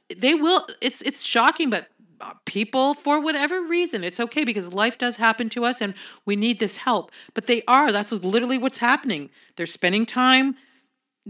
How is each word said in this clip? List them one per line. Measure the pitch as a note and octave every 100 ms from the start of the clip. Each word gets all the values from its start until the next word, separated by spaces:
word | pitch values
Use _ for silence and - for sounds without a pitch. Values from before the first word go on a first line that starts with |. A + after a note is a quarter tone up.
| -
they | F3+ B3+
will, | D#4 D#4+ F#4 - -
it's, | B3+ -
it's | B3+ -
shocking, | - A#3 C4+ E4 C#4+
but, | F#3 - _ _ -
uh, | - -
people, | - G3+ G#3+ C4 C#4
for | C#4 C#4+ D4+
whatever | D#4 D4 D4 F#4
reason, | E4 E4+ F4 G#3+
it's | F3 F#3
okay | A#3+ D4+
because | A#3+ G3+ F3
life | F#3+ A#3 -
does | B3 A3
happen | A3+ A3+ A3+
to | B3
us | A#3+ B3
and | G3+ F#3+ - -
we | G3+
need | G3+ A3+ G3+
this | G3 -
help. | C4 G3+ - - -
But | - -
they | A#3 A#3+
are, | C4 D4
that's | G3+ G#3
literally | G#3 F#3 A#3 A#3+ C4
what's | C4 -
happening. | A#3+ C#4 C4 D#3 C#3 _ _ -
They're | E3
spending | - F3+ G#3 A3+
time | B3+ B3+ C4 C4+ - _ _ _ _ _ _